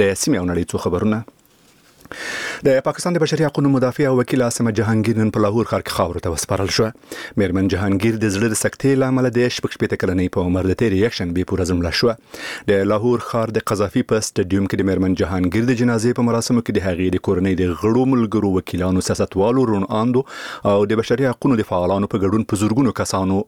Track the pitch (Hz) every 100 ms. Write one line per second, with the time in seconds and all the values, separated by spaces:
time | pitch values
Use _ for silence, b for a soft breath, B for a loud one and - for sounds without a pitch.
0 | 98 95 - 117 90 87 87 98 95 87
1 | 104 107 - _ _ _ _ _ _ _
2 | - B B B B B 143 131 156 -
3 | 180 170 151 151 151 - 143 131 123 123
4 | 139 127 123 135 120 - 117 110 110 110
5 | 107 110 110 110 104 113 107 101 - -
6 | 87 85 95 78 - 98 95 - 110 -
7 | B B B - 98 92 95 90 101 98
8 | 113 110 107 95 113 107 104 - 139 135
9 | 131 131 127 117 123 - - - 107 104
10 | 98 90 90 - 90 90 92 92 117 95
11 | 113 - 90 87 90 92 87 87 85 -
12 | 120 - B B B B - 98 98 107
13 | 120 117 - 117 110 110 - 104 101 127
14 | - 110 - - 90 95 98 98 95 92
15 | 92 92 90 92 90 107 120 120 120 117
16 | 117 120 120 117 - 123 - 104 92 87
17 | 92 90 - 92 95 90 90 85 107 117
18 | 131 131 113 107 101 92 - 87 90 92
19 | - - 95 95 104 131 120 101 95 107
20 | 120 123 135 B B B 104 101 104 110
21 | - 120 135 120 135 117 101 92 90 98
22 | 101 107 98 110 110 101 104 110 127 -
23 | 95 98 95 95